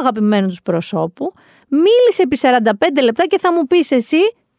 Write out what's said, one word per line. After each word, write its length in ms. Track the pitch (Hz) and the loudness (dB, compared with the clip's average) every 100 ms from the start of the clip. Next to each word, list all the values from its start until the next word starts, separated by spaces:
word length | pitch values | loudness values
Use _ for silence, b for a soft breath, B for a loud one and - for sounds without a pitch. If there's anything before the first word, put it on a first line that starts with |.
αγαπημένου 460 | 262 220 208 208 190 | 2 0 0 0 -2
τους 160 | 175 | -6
προσώπου, 680 | - 170 165 185 165 - 311 - b b b | -4 -4 -4 -4 -6 -6 -10 -10 b b b
μίλησε 540 | 277 349 480 494 - | 0 2 4 2 2
επί 140 | 359 262 | -2 0
σαράντα 400 | 262 247 220 208 | 2 2 2 0
πέντε 240 | 339 294 | 0 0
λεπτά 260 | 247 226 349 | 0 0 -2
και 120 | 381 | 0
θα 140 | 370 | 0
μου 140 | 339 294 | -2 0
πεις 240 | 349 320 | 0 2
εσύ, 440 | 262 226 311 403 - _ | 0 0 0 0 -2 _